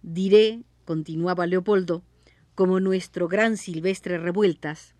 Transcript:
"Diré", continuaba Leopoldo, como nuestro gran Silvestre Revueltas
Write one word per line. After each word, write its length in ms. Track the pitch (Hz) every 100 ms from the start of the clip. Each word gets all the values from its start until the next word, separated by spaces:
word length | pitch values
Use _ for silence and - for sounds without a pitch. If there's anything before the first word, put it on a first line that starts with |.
"Diré", 600 | - 165 190 208 220 226 - _ -
continuaba 600 | 160 151 160 170 180 175
Leopoldo, 580 | 185 180 202 180 170 _ _ _ _ _ -
como 240 | 190 185
nuestro 480 | 190 190 - - 175
gran 300 | 196 226 214
Silvestre 600 | - 165 175 190 - 175
Revueltas 800 | 170 180 202 160 151 156 - _